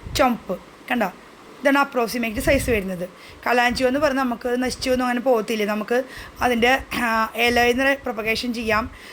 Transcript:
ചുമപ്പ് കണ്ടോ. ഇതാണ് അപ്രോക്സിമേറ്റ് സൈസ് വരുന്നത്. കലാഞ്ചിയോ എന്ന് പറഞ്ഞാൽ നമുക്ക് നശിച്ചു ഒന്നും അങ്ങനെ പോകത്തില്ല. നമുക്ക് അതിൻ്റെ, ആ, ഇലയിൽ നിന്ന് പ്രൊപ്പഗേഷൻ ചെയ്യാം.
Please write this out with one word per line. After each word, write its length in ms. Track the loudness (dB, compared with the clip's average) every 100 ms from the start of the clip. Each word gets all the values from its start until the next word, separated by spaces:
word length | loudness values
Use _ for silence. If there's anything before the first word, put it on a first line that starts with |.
| -6 2
ചുമപ്പ് 420 | 2 2 -4 -8 -10 -14 -6
കണ്ടോ. 160 | -2 -2 -6 -20 -20 -20 -4
ഇതാണ് 160 | 2 2
അപ്രോക്സിമേറ്റ് 600 | 2 0 -2 -2 -4 -2
സൈസ് 300 | 2 2 2
വരുന്നത്. 380 | -2 -2 -6 -8 -12 -20 -8 0
കലാഞ്ചിയോ 420 | 2 2 2 0
എന്ന് 120 | 2
പറഞ്ഞാൽ 240 | 2 0
നമുക്ക് 380 | -2 -2 -2 -2
നശിച്ചു 280 | -2 -2 -2
ഒന്നും 160 | 0 0
അങ്ങനെ 140 | 0
പോകത്തില്ല. 440 | 2 2 2 -2
നമുക്ക് 380 | -2 -2 -2 -2 -2 -10 -14 -2
അതിൻ്റെ, 380 | 0 2 2 2 -2 -4
ആ, 280 | 0 0 -2 0
ഇലയിൽ 400 | 2 4 4 4
നിന്ന് 200 | 2 0
പ്രൊപ്പഗേഷൻ 520 | -4 -6 -2 -2 -2
ചെയ്യാം. 360 | -4 0 0 -2 -10 -20